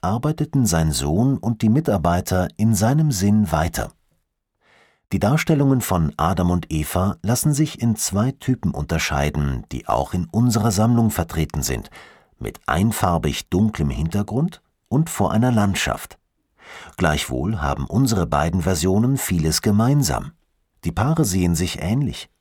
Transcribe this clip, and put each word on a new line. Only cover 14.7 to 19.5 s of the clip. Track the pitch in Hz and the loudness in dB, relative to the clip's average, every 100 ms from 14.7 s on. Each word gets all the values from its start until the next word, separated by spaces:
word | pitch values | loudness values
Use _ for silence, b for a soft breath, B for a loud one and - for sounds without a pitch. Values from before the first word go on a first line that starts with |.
| _ _ | _ _
und | 131 165 | -2 -2
vor | - 98 | -2 0
einer | 110 127 | 2 2
Landschaft. | 113 101 98 - - - - _ _ _ B B B B - | 2 2 0 -2 -4 -8 -20 _ _ _ B B B B -2
Gleichwohl | 85 73 - 64 85 110 | 0 0 -2 -4 -4 -2
haben | 73 65 67 | -2 -4 -2
unsere | 101 131 107 82 | 0 2 2 0
beiden | 73 80 92 | 0 0 0
Versionen | 85 87 92 98 123 135 | 0 0 2 2 2 0
vieles | - 87 78 | -2 0 0